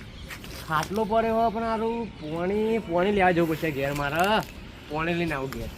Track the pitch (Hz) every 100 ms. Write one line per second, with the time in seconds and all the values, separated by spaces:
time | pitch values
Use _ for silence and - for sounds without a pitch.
0 | - - - - - - - 156 - 202
1 | 214 226 226 220 233 208 226 220 226 233
2 | 220 - 156 165 180 208 220 226 170 170
3 | 190 202 185 170 165 151 160 135 139 143
4 | 143 160 190 - - - - - - 156
5 | 160 170 165 143 135 120 107